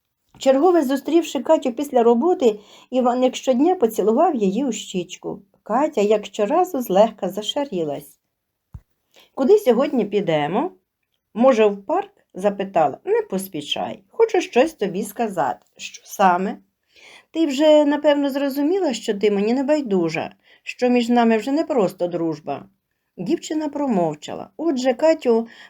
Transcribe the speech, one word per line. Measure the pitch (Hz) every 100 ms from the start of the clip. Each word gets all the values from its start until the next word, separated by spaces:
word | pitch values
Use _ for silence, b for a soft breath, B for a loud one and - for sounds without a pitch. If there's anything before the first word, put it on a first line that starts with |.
| _ _ _ -
Чергове | 262 269 349 339
зустрівши | 262 277 - 330 320 277
Катю | - 311 269
після | 240 294 247
роботи, | 226 233 320 359 240 208 B B B
Іван | 254 247 247
як | 254 262
щодня | - 247 320 370
поцілував | 233 226 196 226 359 269
її | 196 202 277
у |
щічку. | 202 - 180 170 - 165 - - _
Катя, | - 226 311 269
як | 208 214 208
щоразу, | - 208 320 370 269
злегка | 233 185 226 - 185
зашарілась. | 196 208 - 285 180 156 139 - _ _ _ _ _ _ - _ _ _ b b -
«Куди | 269 415
сьогодні | 330 226 285 262 202
підемо?» | 208 165 156 147 196 349 - _ _ _ _ _
«Може, | 196 262 226 214
в | 202 -
парк?» | 339 - _ _
запитала. | - 202 202 196 180 147 - -
«Не | 466
поспішай, | - 190 190 151 - - - - _
хочу | - 453 370
щось | 359 233 320
тобі | - 190 175
сказати». | 220 - 226 180 135 - _ -
«Що | - - -
саме?» | - 190 175 196 277 _ _ B B B B _
«Ти | 320 311
вже, | 262 311 302 294
напевно, | 285 302 294 285
зрозуміла, | 269 285 269 294 392 330
що | 226 -
ти | 202 208
мені | 202 208
не | 254
байдужа, | 269 302 247 190 165 160 104 b b b
що | - - 247
між | 247 233
нами | 240 233 220
вже | 214
не | 285
просто | 330 285 180 - 175
дружба». | 170 165 151 - 139 - _ _ _ _ -
Дівчина | 185 339 - 311 311
промовчала. | 294 277 196 165 151 - 90 - -
«Отже, | 330 254 254
Катю, | 262 311 320 254 226 226 B B